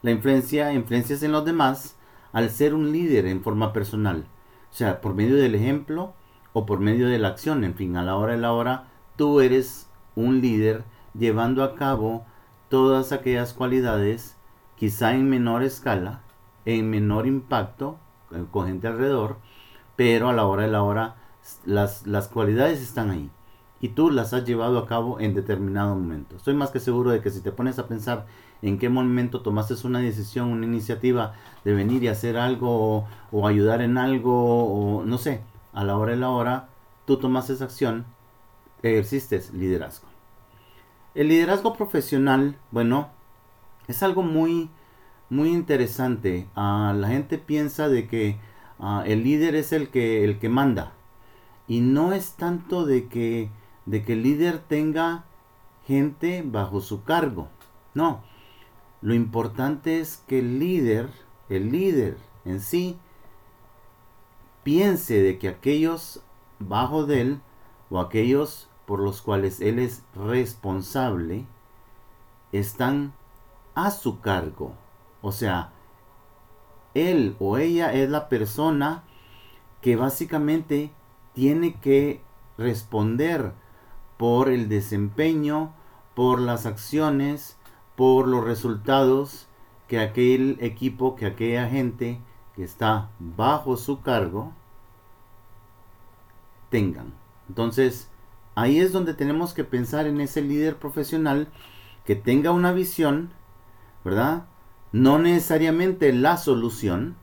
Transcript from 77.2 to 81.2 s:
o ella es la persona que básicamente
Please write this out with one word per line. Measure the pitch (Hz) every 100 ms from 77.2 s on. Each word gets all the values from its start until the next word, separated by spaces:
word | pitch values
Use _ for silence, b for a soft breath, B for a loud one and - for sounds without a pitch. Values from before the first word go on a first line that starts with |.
| 107 95
o | 98 117
ella | 165 170 165
es | 131 135
la | 151 151
persona | 117 107 - 156 147 143 170 b b b b b b b -
que | 123
básicamente | 117 131 135 165 147 147 160 156 143 147 - - -